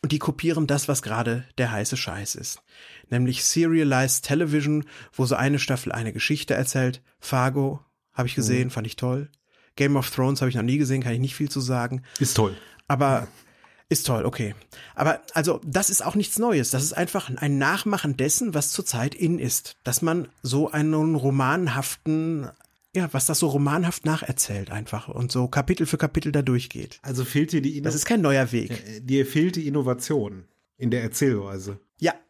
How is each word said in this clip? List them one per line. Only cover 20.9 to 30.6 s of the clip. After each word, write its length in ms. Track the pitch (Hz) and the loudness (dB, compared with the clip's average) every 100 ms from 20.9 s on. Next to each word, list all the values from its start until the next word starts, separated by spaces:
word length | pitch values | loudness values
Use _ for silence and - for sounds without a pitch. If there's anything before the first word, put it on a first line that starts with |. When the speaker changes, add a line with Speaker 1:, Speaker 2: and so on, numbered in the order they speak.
| 156 156 | 2 2
Speaker 1:
romanhaften, 1300 | 156 135 139 131 165 170 123 135 - 156 156 160 160 135 - _ _ _ | 2 2 2 2 2 0 -2 -4 -4 -2 0 0 -4 -8 -14 _ _ _
ja, 140 | 185 165 | -2 -2
was 140 | 131 | 0
das 140 | - 156 | 0 2
so 80 | 160 | 2
romanhaft 580 | 139 143 156 170 - | 4 2 2 0 0
nacherzählt 640 | 156 156 - 127 - 101 95 | -2 -2 -2 -2 -2 -4 -6
einfach 380 | 104 104 107 - | -8 -6 -8 -8
und 240 | - 123 | -6 -2
so 160 | 127 123 | 0 0
Kapitel 400 | 147 135 185 160 | 0 0 0 0
für 100 | 156 | 0
Kapitel 340 | 151 - 151 | 0 0 0
da 120 | 147 | 0
durchgeht. 560 | 131 123 123 120 - - | 2 0 -2 -12 -12 -14
Speaker 2:
Also 240 | 135 127 | -8 -6
fehlt 260 | 127 147 156 | 0 2 2
dir 100 | 160 | 2
die 180 | 135 147 | 0 -2
Inno- 60 | |
Speaker 1:
Das 100 | 147 | -2
ist 100 | 151 | -2
kein 160 | - 233 | 2 4
neuer 300 | 156 135 123 | 4 4 2
Weg. 180 | 117 104 | 0 -4
Speaker 2:
Äh, 300 | 113 101 110 | -8 -12 -12
dir 240 | 127 135 | 0 2
fehlt 300 | 135 151 175 | 2 2 2
die 120 | 175 147 | 0 0
Innovation 760 | 147 131 123 - 147 104 95 - _ | 0 0 -2 0 -2 -2 -8 -18 _